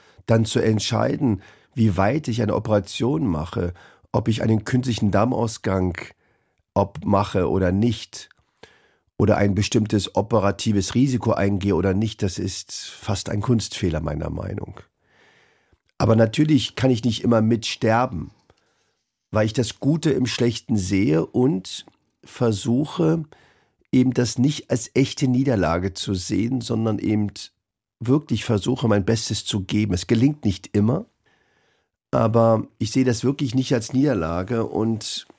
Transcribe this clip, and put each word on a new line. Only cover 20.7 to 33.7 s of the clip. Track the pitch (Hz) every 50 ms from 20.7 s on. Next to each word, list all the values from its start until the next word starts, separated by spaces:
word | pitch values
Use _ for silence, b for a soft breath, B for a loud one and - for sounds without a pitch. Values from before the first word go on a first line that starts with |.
| 113
sehe | 101 90 90 101 95 104 139 156 160 -
und | - - 127 123 139 175 190 - - - - - - _ _ _ _ _ _ _
versuche, | - - - 123 113 107 92 - 117 120 135 156 - - - 165 156 165 170 151 b b b b b b b b b b b b _
eben | - 127 127 131 120
das | 127 123 107 - -
nicht | 123 156 147 - - -
als | 123 120 - - -
echte | 127 139 - - - 147 127
Niederlage | 123 127 135 139 120 98 85 78 82 90 92 98 90
zu | - - - 98
sehen, | 90 90 - 98 92 107 120 135 123
sondern | 113 - 117 110 110 110 104 -
eben | - 98 107 104 104 101 - - - - - _ _ _ _ _ _ _ _ _
wirklich | 120 120 135 151 147 - 120 104 -
versuche, | - 110 101 - 120 131 - - 110
mein | 104 104 92
Bestes | - 117 113 - - 110 - -
zu | - - 101
geben. | 92 - - 104 107 101 92
Es | 90 - -
gelingt | 120 117 123 147 151 - -
nicht | 104 90 - - - -
immer, | 104 104 113 135 190 233 - _ _ _ _ _ _ _ _ _ _ _ _ _ _ _ _ _ _ _ _
aber | - 123 117 113 117 117 113 113 113 110 - - _ _
ich | 110 107
sehe | - 135 127
das | 127 113 - -
wirklich | 127 143 - 151 117 113
nicht | 131 127 -